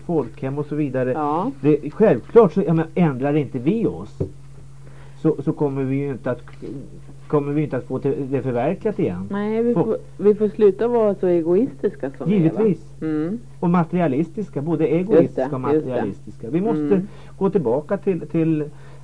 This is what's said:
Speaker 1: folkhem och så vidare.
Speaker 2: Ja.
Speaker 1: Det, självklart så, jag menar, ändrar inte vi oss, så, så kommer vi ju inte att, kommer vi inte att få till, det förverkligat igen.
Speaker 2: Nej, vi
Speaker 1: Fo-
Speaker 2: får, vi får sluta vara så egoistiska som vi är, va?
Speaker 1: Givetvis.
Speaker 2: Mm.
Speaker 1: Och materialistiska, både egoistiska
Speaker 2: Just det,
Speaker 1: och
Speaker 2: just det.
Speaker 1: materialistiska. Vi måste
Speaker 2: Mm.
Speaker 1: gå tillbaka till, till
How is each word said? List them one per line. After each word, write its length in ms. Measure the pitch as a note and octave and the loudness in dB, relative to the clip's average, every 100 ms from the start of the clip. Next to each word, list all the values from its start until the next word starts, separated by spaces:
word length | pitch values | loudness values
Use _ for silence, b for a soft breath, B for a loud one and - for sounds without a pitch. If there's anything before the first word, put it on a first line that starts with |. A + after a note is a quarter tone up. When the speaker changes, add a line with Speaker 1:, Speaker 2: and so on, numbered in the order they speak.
| - | -2
Speaker 1:
folkhem 520 | E3 A#2 - C3+ C#3+ | -2 -2 -6 -6 -4
och 80 | C#3+ | -4
så 100 | D3+ | -4
vidare. 360 | D3 B2+ B2+ | -2 0 -2
Speaker 2:
Ja. 400 | B2+ D3 D#3 A3+ C4+ | 0 0 0 -2 0
Speaker 1:
Det, 300 | C#3 D3+ D3 | 2 2 0
självklart 640 | - G#3 C3 - A3+ G#3 | 2 4 4 4 6 6
så, 60 | G3 | 4
jag 140 | F3 E3 | 2 2
menar, 120 | D#3+ - | 0 2
ändrar 400 | E3 B2 C#3 D3+ | 2 2 0 0
inte 240 | C3+ C3 | 0 -2
vi 260 | B2+ A3+ F3 | 0 2 0
oss, 300 | D#2+ G2+ - - - - - - - B B B - | -2 -10 -8 -8 -8 -18 -18 -18 -18 B B B -2
så, 140 | D#3+ D3+ | 0 0
så 100 | D3+ | -2
kommer 300 | - D3 C3+ | 0 0 0
vi 120 | C3 C3+ | 0 0
ju 140 | C#3+ | -2
inte 220 | B2 C3 | -4 -4
att, 100 | B2 - - A2+ C#3 - - - - - | -6 -8 -14 -12 -12 -12 -16 -18 -18 0
kommer 260 | D3+ C#3+ | 0 2
vi 100 | D3 | 0
inte 140 | D3+ C3 | 0 -2
att 60 | |
få 160 | - B2 | -4 -2
till, 280 | C#3 C3+ C3 | 0 -2 -2
det 100 | C3+ | -2
förverkligat 580 | B2+ A#2+ D3 F#3+ A3 G3+ | 0 0 0 0 -2 0
igen. 280 | C3+ F2 C#3 | -2 -2 -6
Speaker 2:
Nej, 320 | G3+ G#3 A3 | -4 -2 0
vi 100 | A#3 | 2
Speaker 1:
Fo- 100 | A#3 | 2
Speaker 2:
får, 140 | A3+ - - - | 2 -2 -6 2
vi 180 | G3+ G#3 | 4 4
får 120 | G#3+ | 2
sluta 400 | G3 G#3 G3 A3+ | 4 4 4 2
vara 280 | A#3+ G#3+ G3+ | 4 2 2
så 120 | F3+ | 2
egoistiska 840 | F3 D#3+ F#3 C4+ - G#3 - C#3 - | 2 4 2 2 -2 -4 -2 -8 -4
som 120 | C#3+ | 2
vi 60 | G3+ | 4
är, 40 | |
va? 60 | D#3+ | 4
Speaker 1:
Givetvis. 400 | - A3 E3 - - | 4 2 2 -4 -8
Speaker 2:
Mm. 380 | D#3+ D3+ D#3+ A#3 - - | -2 -2 -2 -4 -8 -2
Speaker 1:
Och 100 | F3+ | 2
materialistiska, 920 | F3+ E3 F3+ E3 C3 E3 - G3 C#3+ | 2 2 2 2 0 -2 -4 -6 -6
både 240 | D3+ D#3 D3+ | -2 0 2
egoistiska 540 | D#3+ F#3 D#3+ C3+ - | 2 4 4 4 0
Speaker 2:
Just 100 | C3 | -2
det, 40 | C3 | -2
Speaker 1:
och 180 | B2+ | 0
Speaker 2:
just 120 | D#3 C#3 | 0 0
det. 40 | |
Speaker 1:
materialistiska. 560 | B2 G#2+ F#2 - - A2+ | -2 -4 -6 -14 -12 -4
Vi 120 | D#3 | 0
måste 200 | G#3+ D#3 D3 F#3+ | 0 0 2 2
Speaker 2:
Mm. 120 | G3 B B - | 0 B B -2
Speaker 1:
gå 120 | F#3+ | 0
tillbaka 480 | G3+ A#2+ C3 D3+ G3 | 2 2 0 0 -2
till, 220 | - F3 | 0 -2
till 440 | D3+ E3 D#3+ D3+ D3 B B B | -2 0 2 0 -2 B B B